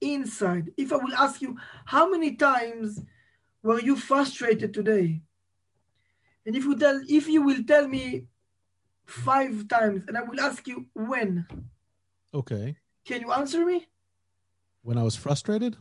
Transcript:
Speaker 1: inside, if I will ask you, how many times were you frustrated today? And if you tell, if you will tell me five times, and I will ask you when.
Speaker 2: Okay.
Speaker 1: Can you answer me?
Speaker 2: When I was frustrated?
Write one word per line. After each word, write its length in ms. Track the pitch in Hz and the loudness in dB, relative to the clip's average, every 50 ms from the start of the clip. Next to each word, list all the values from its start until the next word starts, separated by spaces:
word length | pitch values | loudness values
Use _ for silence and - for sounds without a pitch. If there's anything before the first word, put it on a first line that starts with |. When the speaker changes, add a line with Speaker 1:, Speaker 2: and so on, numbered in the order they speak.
Speaker 1:
inside, 720 | - 285 285 277 262 214 - - 208 180 180 175 160 165 - | -4 -2 -2 -2 -4 -6 -4 -2 0 0 0 0 -2 -4 -4
if 160 | - 269 - | -6 -2 0
I 40 | 302 | 0
will 180 | 277 262 254 - | 0 0 -2 2
ask 260 | 254 277 269 - - | 2 2 2 2 -4
you, 160 | 277 247 - - - - - - - | -8 -8 -8 -12 -14 -18 -20 -20 -10
how 240 | - - 285 330 381 | 0 4 4 4 4
many 260 | 381 339 320 294 226 | 4 0 0 -2 0
times 640 | - 294 277 262 247 233 233 233 226 220 208 208 - - - _ _ _ _ _ _ _ _ _ _ | 2 2 4 4 2 0 -4 -6 -8 -8 -8 -8 -10 -14 -16 _ _ _ _ _ _ _ _ _ _
were 180 | - 220 226 233 | 0 0 0 2
you 160 | 226 269 269 | 2 0 0
frustrated 760 | - - - 269 277 277 262 - - 247 233 214 - 220 202 - | 0 0 2 2 2 2 0 -2 -2 0 0 2 2 0 -4 -4
today? 480 | 208 196 214 220 202 180 165 160 160 - _ _ _ _ _ _ _ _ _ _ _ _ _ _ _ _ _ _ _ _ _ _ _ _ | -2 0 2 2 4 2 2 0 -4 -8 _ _ _ _ _ _ _ _ _ _ _ _ _ _ _ _ _ _ _ _ _ _ _ _
And 100 | 220 226 | -4 -4
if 100 | 269 262 | -2 0
you 120 | 285 277 | 0 2
tell, 240 | 220 294 285 277 269 269 277 | 4 4 4 4 2 0 2
if 200 | 294 311 285 311 | 2 4 4 4
you 120 | 311 311 | 4 4
will 240 | 277 277 269 262 220 | 4 4 2 2 4
tell 240 | 285 294 294 285 269 | 6 6 6 6 4
me 380 | 262 262 262 254 247 - 123 - _ _ _ _ _ _ _ _ _ _ _ _ _ _ _ | -2 -4 -4 -6 -6 -8 -10 -14 _ _ _ _ _ _ _ _ _ _ _ _ _ _ _
five 600 | - - 120 123 269 269 277 269 - 220 208 208 208 | -18 -12 -6 0 2 2 2 2 0 -2 -6 -2 0
times, 360 | 233 233 220 208 196 190 - | 2 4 4 2 0 -2 -6
and 100 | 285 220 | -6 -8
I 60 | 240 | -8
will 180 | 240 240 262 277 | -8 -6 -4 -2
ask 260 | 285 277 254 - - | -2 -2 -4 -6 -12
you 200 | 269 247 - - - _ | -12 -12 -12 -14 -14 _
when. 520 | 220 220 233 269 254 220 190 180 175 170 - - - - - - _ _ _ _ _ _ _ _ _ _ _ | -8 -6 -4 -2 -2 -2 -2 -2 -4 -6 -8 -12 -16 -16 -18 -20 _ _ _ _ _ _ _ _ _ _ _
Speaker 2:
Okay. 440 | - 143 123 - 120 101 104 131 151 - _ _ _ _ _ | -8 -8 -6 -4 -6 -6 -6 -8 -10 -12 _ _ _ _ _
Speaker 1:
Can 160 | - 254 240 | -10 -10 -8
you 120 | 233 240 | -4 -2
answer 340 | 247 269 285 269 294 339 339 | -2 -2 -2 -2 0 0 0
me? 220 | 359 359 349 - _ _ _ _ _ _ _ _ _ _ _ _ _ _ _ _ _ _ _ | 0 0 -2 -4 _ _ _ _ _ _ _ _ _ _ _ _ _ _ _ _ _ _ _
Speaker 2:
When 140 | _ 117 117 | _ -4 -2
I 60 | 120 | 0
was 140 | 117 113 - | 0 0 -2
frustrated? 600 | - - 143 147 - - - 208 214 240 240 214 - | -2 -4 -4 -4 -2 -2 -2 -2 -2 -2 -4 -6 -8